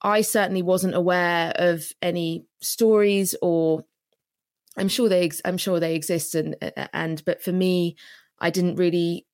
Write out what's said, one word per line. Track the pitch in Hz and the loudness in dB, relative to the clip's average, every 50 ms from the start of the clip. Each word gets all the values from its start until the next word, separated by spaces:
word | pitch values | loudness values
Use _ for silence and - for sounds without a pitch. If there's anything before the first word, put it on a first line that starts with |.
I | - 202 208 214 | -2 0 2 2
certainly | 214 - - 214 196 185 190 185 | 2 2 0 0 0 0 0 -2
wasn't | 175 180 185 180 190 180 - | 0 0 0 2 0 0 0
aware | 180 175 180 180 180 175 170 175 170 170 165 - | 0 2 2 2 2 2 2 0 0 0 -2 0
of | - 180 175 170 165 156 - - _ | 0 2 2 2 0 -4 -12 -10 _
any | 185 175 170 175 165 165 165 170 - _ _ _ | -4 -4 -2 -2 -2 -4 -4 -6 -10 _ _ _
stories, | - - - - 226 220 220 208 208 208 202 196 190 180 - - | -8 -6 -2 2 4 4 4 4 4 4 4 2 0 -2 -2 -2
or | - 175 170 165 165 160 160 160 - _ _ _ _ _ _ _ _ _ _ _ _ _ _ _ _ _ - | 0 0 2 2 2 2 0 0 -4 _ _ _ _ _ _ _ _ _ _ _ _ _ _ _ _ _ -6
I'm | - 202 | -4 -2
sure | 196 - - 240 208 | -2 0 2 2 4
they | 190 180 175 | 4 4 2
ex-, | 160 - - - | 0 -2 -4 -4
I'm | 185 180 | -4 -4
sure | 180 - 196 180 170 | -4 -2 0 0 0
they | 170 165 165 | 0 0 -2
exist. | 160 160 - 175 165 - - - | -2 -2 -2 -2 -2 -2 -2 -2
And, | 160 156 156 156 - - - - - - - - | -2 -2 -4 -6 -8 -8 -8 -8 -8 -8 -8 -6
and, | - 160 160 160 156 - | -6 -6 -4 -6 -6 -4
but | 180 - - - | -4 -4 -4 -4
for | 185 | -2
me, | 180 185 185 185 180 180 175 170 160 - - - - - _ _ _ - | 0 0 2 2 2 2 0 -2 -4 -8 -16 -20 -20 -20 _ _ _ -6
I | - 170 | -4 -2
didn't | - 185 180 180 165 | 0 0 0 0 2
really, | 175 180 175 170 175 170 170 170 - - _ | 0 0 2 2 2 0 0 -2 -6 -8 _